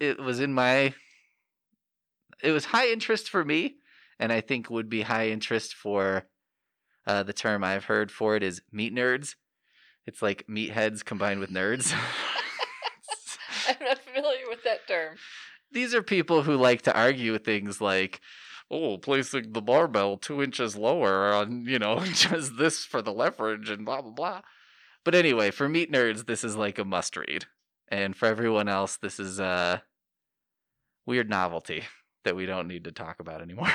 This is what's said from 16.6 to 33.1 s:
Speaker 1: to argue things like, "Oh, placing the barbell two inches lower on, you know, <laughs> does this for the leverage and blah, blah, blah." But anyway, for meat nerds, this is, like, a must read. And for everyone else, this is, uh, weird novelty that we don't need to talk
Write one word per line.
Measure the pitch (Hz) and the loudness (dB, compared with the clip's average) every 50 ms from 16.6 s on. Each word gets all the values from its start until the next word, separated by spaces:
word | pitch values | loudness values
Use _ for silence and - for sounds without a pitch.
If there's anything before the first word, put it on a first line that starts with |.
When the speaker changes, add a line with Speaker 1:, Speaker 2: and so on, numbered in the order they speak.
| 127 123 123 117 | 6 6 6 6
Speaker 1:
to | - - - | 4 4 4
argue | 110 113 127 135 127 120 113 110 107 | 6 6 4 4 2 0 -2 -2 0
things | - 113 107 101 101 101 98 - | 0 0 0 0 -2 -4 -4 -2
like, | 107 98 95 92 95 95 - - - - - - - - - - - - | 0 2 2 2 0 0 -4 -10 -20 -20 -20 -20 -20 -20 -20 -20 -10 -8
"Oh, | 127 156 165 120 98 87 | -4 -2 -2 -2 -4 -4
placing | - 139 139 135 127 - 139 131 113 110 | -2 0 0 2 0 0 -4 -6 -6 -6
the | 110 113 | -6 -4
barbell | 104 117 127 151 170 147 113 101 98 101 101 | 2 4 4 4 4 4 2 2 2 2 0
two | 98 - - 147 139 | -4 -6 -6 -4 -4
inches | 139 131 - - 120 110 101 | -4 -2 -2 -2 -4 -4 -2
lower | 104 107 123 160 170 120 98 95 95 98 101 | 0 2 2 2 4 4 4 4 4 4 4
on, | 104 104 104 110 120 120 117 | 4 2 2 0 -4 -6 -4
you | 123 135 120 | -2 -2 0
know, | 104 107 113 156 | 2 2 0 0
<laughs> | 185 | -2
does | 185 165 - - - - 165 139 131 117 | 0 0 2 2 2 2 -2 -2 -4 -2
this | 120 156 160 - - - | 0 2 2 2 -2 -4
for | - - 120 | -4 -4 -4
the | 104 110 | -4 -2
leverage | 101 113 131 190 - - 110 110 107 107 107 110 | 0 0 0 0 0 0 -2 -2 -2 -4 -6 -8
and | 104 104 107 | -8 -6 -6
blah, | 117 135 139 | -6 -6 -6
blah, | 131 110 | -8 -10
blah." | 117 135 165 190 190 190 - - _ _ _ _ _ _ - _ _ _ - | -8 -6 -6 -6 -6 -8 -12 -20 _ _ _ _ _ _ -20 _ _ _ 0
But | - 165 | 4 6
anyway, | 180 170 151 123 113 104 101 | 6 6 6 6 4 4 4
for | - - 139 143 | 2 2 0 2
meat | 160 170 165 - | 2 0 0 2
nerds, | 143 127 120 113 107 110 113 | 2 4 4 4 2 -2 -4
this | - 113 - - | -4 -4 -4 -4
is, | 110 104 | -4 -2
like, | 110 107 101 - - | -2 -2 -2 -2 -4
a | 101 | -2
must | 98 95 87 - - - | -2 0 -2 -2 -2 -4
read. | 85 - - 73 87 - - _ _ _ _ _ _ _ - | -6 -6 -6 -6 -6 -8 -10 _ _ _ _ _ _ _ -6
And | 98 101 98 98 92 | -4 -2 -2 -2 0
for | - 117 | 2 2
everyone | 113 107 110 117 113 110 104 104 101 | 2 2 2 2 2 2 2 2 2
else, | 98 98 98 95 - | 0 0 0 -2 -4
this | - - 95 - - | -6 -8 -8 -6 -8
is, | 98 95 92 98 | -8 -6 -4 -4
uh, | 95 92 90 90 90 87 90 87 - _ _ _ _ _ _ _ _ _ _ _ _ _ _ _ _ _ _ _ _ _ _ _ _ | -2 0 0 2 2 2 0 -2 -4 _ _ _ _ _ _ _ _ _ _ _ _ _ _ _ _ _ _ _ _ _ _ _ _
weird | 123 123 123 113 104 | -2 -2 0 0 0
novelty | 104 92 92 87 85 82 - - 80 80 78 - - _ _ _ _ _ - | 0 0 0 0 -2 -4 -6 -6 -8 -8 -8 -10 -16 _ _ _ _ _ -2
that | 95 87 | -2 -2
we | 92 92 | -2 -2
don't | 92 92 92 85 87 | -4 -4 -4 -6 -6
need | 90 87 85 | -10 -10 -12
to | 85 | -12
talk | 78 - 90 85 | -12 -12 -12 -12